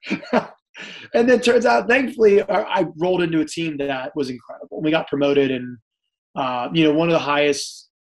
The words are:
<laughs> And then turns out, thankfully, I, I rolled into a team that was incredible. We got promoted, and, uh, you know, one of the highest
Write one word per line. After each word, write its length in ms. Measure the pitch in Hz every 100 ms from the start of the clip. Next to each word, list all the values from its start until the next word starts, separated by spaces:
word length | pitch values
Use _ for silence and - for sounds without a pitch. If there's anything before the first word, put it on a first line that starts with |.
| -
<laughs> 100 | - - - - - _ - - - -
And 160 | 233 240
then 120 | 240
turns 240 | 240 240 240
out, 220 | 233 190
thankfully, 520 | 262 247 - 214 202
I, 400 | - 196 - 196
I 40 | 170 160
rolled 240 | 180 180
into 200 | 170 160
a 40 | 151
team 320 | - 165 143
that 380 | 139 131 127 156
was 140 | 131
incredible. 520 | 123 - - - 147
We 80 | 156
got 180 | 160 156
promoted, 440 | 143 143 143 135
and, 260 | 131 123 123 _ _ _ _ _ 143
uh, 340 | 131 123 123
you 120 | 165 156
know, 80 |
one 160 | 147 170
of 40 |
the 60 | 160
highest 680 | 131 147 147 139 - - - _ _